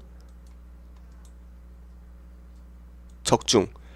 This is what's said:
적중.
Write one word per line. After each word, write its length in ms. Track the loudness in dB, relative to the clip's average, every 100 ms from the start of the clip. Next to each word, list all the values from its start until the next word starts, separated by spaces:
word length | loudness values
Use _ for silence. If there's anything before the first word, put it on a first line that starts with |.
| 0 -14 -14 -14 -14 -14 -14 -14 -14 -14 -14 -14 -14 -14 -14 -14 -14 -14 -14 -14 -14 -14 -14 -14 -14 -16 -14 -14 -14 -14 -16 -4
적중. 420 | 8 8 10 8 8 2 -14